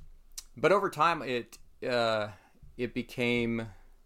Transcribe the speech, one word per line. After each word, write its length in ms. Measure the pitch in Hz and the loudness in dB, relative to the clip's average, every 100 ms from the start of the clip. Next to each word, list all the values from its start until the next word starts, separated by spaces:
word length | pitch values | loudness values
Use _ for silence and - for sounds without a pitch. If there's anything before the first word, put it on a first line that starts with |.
| - - - - - - | -20 -20 -18 -18 -16 0
but 140 | 143 | 4
over 200 | 202 196 | 4 2
time, 320 | 147 165 165 | 2 2 2
it, 340 | 127 123 117 - - - - | -2 -4 -4 -14 -20 -8 -2
uh, 400 | 123 113 110 104 - - - - - | 2 2 2 -2 -8 -20 -20 -20 -8
it 160 | 120 | -6
became 720 | 127 117 - 120 120 117 117 110 - - - | -4 -8 -2 0 2 0 -2 -6 -12 -20 -20